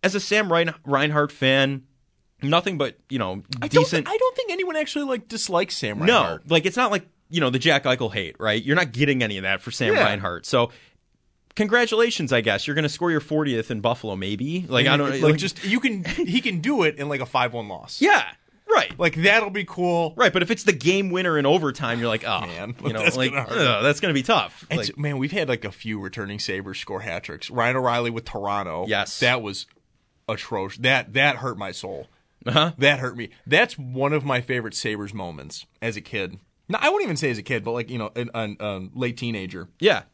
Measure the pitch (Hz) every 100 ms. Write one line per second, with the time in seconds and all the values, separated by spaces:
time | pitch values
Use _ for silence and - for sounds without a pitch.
0 | 190 196 - 208 202 165 170 160 135 139
1 | 151 151 147 - 131 135 135 135 - _
2 | _ _ _ _ 135 165 196 165 131 -
3 | _ 131 95 95 - 120 294 480 508 165
4 | - 440 508 508 466 359 359 311 302 294
5 | 285 247 - 220 - 175 185 - 113 104
6 | 175 233 98 80 139 165 185 240 247 196
7 | - _ _ 165 131 127 147 139 135 127
8 | 113 104 85 - 107 107 135 160 156 113
9 | 143 131 113 98 95 98 - - 131 294
10 | 139 101 95 87 - 127 117 - _ _
11 | _ _ _ _ _ - 208 240 233 220
12 | 233 - 139 123 110 98 - 147 151 -
13 | 175 156 - 151 147 113 110 113 113 120
14 | 110 95 95 104 131 180 170 123 131 143
15 | 143 135 151 151 190 - 196 233 254 202
16 | 165 - 320 247 240 180 185 277 160 151
17 | 143 139 127 131 123 120 104 87 - -
18 | 359 415 104 - _ _ - 440 104 -
19 | 170 160 190 220 202 202 190 - 180 170
20 | 165 160 226 180 175 226 - 151 139 190
21 | 190 180 180 151 139 170 147 123 127 120
22 | 117 110 113 92 85 85 104 120 - 110
23 | 170 127 131 139 110 220 139 107 131 143
24 | 190 139 127 170 101 - - - 107 -
25 | 147 139 135 196 143 120 104 - 110 107
26 | 95 113 101 104 - 95 95 92 - 95
27 | 107 87 - 76 - 120 117 131 127 120
28 | 120 117 117 107 101 101 90 80 98 101
29 | 98 - 123 123 104 98 - _ _ _
30 | _ _ - 107 - 107 95 - 127 131
31 | 110 117 143 131 127 104 98 - 98 82
32 | 65 _ _ _ 120 123 165 151 139 139
33 | 127 117 110 _ - 151 240 - 127 131
34 | 143 151 139 123 120 123 110 - 120 107
35 | 101 104 87 76 67 - - _ 113 104
36 | - 110 92 92 _ _ - 214 294 403
37 | 311 143 139 113 101 120 104 120 110 123
38 | 104 120 120 117 107 101 104 95 95 127
39 | 123 120 120 110 92 92 85 _ 196 139
40 | -